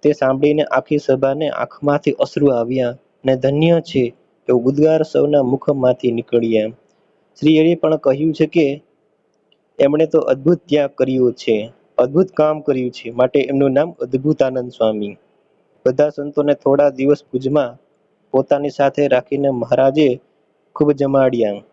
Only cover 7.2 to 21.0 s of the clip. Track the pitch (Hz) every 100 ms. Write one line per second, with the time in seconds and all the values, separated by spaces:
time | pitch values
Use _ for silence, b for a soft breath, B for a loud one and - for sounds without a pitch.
7.2 | _ _ 147 156 160 170 160 156 139 135
8.2 | 160 147 156 175 147 143 _ _ _ _
9.2 | _ _ _ _ _ _ 139 151 160 160
10.2 | 135 135 139 175 _ 147 139 - 131 131
11.2 | 123 120 - 107 110 _ _ - 127 143
12.2 | 190 - 156 156 147 131 127 - 120 117
13.2 | 127 143 135 139 139 135 165 165 127 131
14.2 | 135 151 135 127 123 - 110 107 104 101
15.2 | _ _ _ _ _ _ - 131 151 147
16.2 | 147 143 147 139 - 139 147 131 135 143
17.2 | _ 127 131 147 127 120 _ _ _ _
18.2 | _ 131 135 143 147 - 139 135 143 127
19.2 | 123 139 139 127 117 123 135 143 147 123
20.2 | _ _ _ _ _ - 147 143